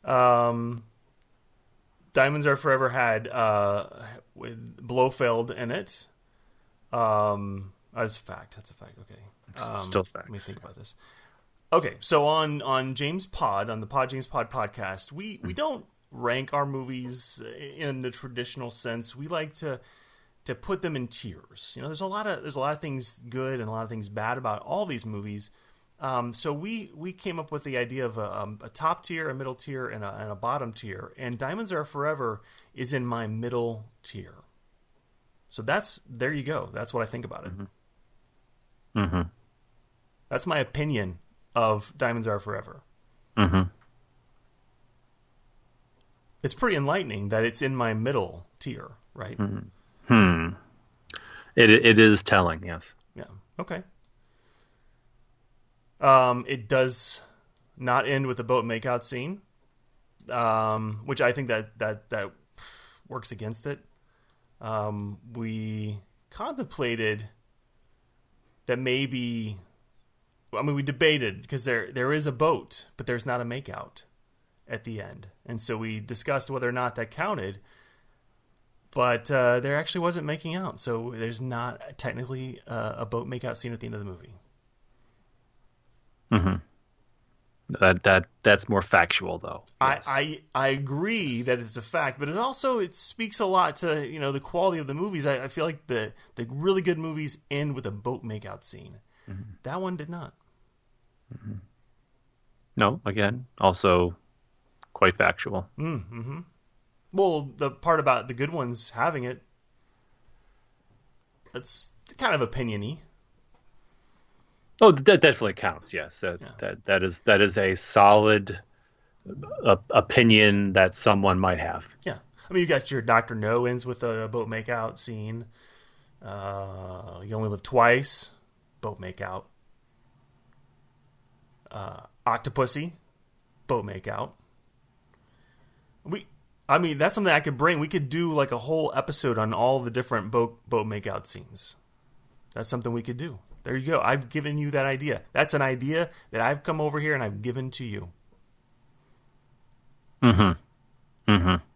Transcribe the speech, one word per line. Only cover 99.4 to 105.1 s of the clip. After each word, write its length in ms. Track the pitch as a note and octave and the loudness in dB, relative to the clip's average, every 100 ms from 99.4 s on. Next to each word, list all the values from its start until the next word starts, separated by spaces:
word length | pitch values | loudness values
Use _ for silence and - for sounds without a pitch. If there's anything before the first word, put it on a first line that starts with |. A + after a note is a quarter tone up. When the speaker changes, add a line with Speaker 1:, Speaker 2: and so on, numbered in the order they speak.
| G#2+ F2+ | -12 -14
Speaker 1:
That 180 | B2+ E3+ | -10 -6
one 160 | F#3 F3+ | -6 -6
did 120 | D3+ | -8
not. 240 | F3 D3+ _ _ _ _ _ _ _ _ _ _ | -10 -12 _ _ _ _ _ _ _ _ _ _
Speaker 2:
Mm-hmm. 200 | A#2+ G#2 G2+ - _ _ _ _ _ _ _ _ _ _ - | -16 -12 -12 -14 _ _ _ _ _ _ _ _ _ _ 2
No, 240 | G2+ - | 2 2
again, 420 | G#2 G2+ G2+ B2 B2+ - | -4 0 0 0 -12 2
also 580 | F#2+ F#2 G2 F2+ F2 F2 _ _ _ _ _ _ - | 4 6 6 6 4 -2 _ _ _ _ _ _ -20
quite 240 | - F#2+ | 4 4